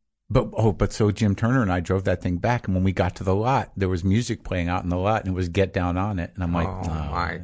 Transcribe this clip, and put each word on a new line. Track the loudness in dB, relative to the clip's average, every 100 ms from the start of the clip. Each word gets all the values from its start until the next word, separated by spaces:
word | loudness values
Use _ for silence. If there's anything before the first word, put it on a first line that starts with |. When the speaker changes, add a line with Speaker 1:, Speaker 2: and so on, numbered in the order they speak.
| _ _ 0
Speaker 1:
but, | 0 0
oh, | 2 2
but | 2 0
so | 2 0
Jim | 2 2
Turner | 2 2 2
and | 2
I | 0
drove | 0 0
that | 0 -2
thing | -2 -2
back, | 0 0 0
and |
when | 2
we | 2
got | 2 0 0
to |
the | 0
lot, | 0 2 0 -2 -2
there | 0
was | 0
music | 2 2 0 -4
playing | -4 -2 -2
out | -2
in | -2
the | 0
lot, | 0 0
and | 0
it | -2
was | 0
Get | 0 0
Down | 0 0 0
on | -2 -4
It, | -6
and | -4
I'm | -2
like, | 0 -2
Speaker 2:
Oh, | -4
Speaker 1:
"Oh," | -4 -4 -4
Speaker 2:
my | -4 -4 -6